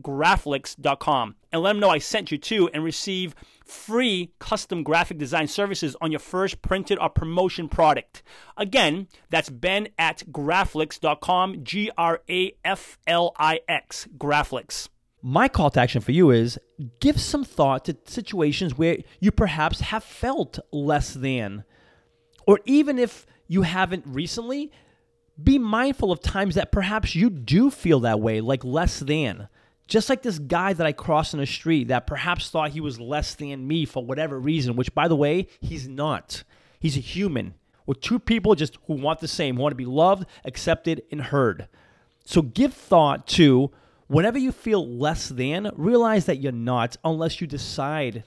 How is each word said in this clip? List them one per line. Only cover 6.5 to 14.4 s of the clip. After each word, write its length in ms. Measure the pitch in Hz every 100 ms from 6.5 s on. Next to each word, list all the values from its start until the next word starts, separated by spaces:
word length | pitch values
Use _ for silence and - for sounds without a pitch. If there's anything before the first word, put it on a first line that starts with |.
| -
printed 360 | - 190 190 196
or 100 | 160
promotion 580 | - 165 170 185 - 160
product. 560 | - 160 143 - - - - - -
Again, 500 | 202 262 180 160 190 _ _
that's 180 | 147 156
ben 380 | 123 175 196 214 -
at 280 | 165 156 -
graflix 640 | 147 147 175 185 156 156 -
dot 220 | 160 147
com, 420 | - 180 185 190
G 300 | 127 190 214 -
R 260 | 170 165 -
A 280 | 180 185 -
F 340 | 165 190 - - -
L 260 | 170 170 -
I 220 | 156 160 -
X, 400 | 156 - - - 135
Graflix. 680 | 143 147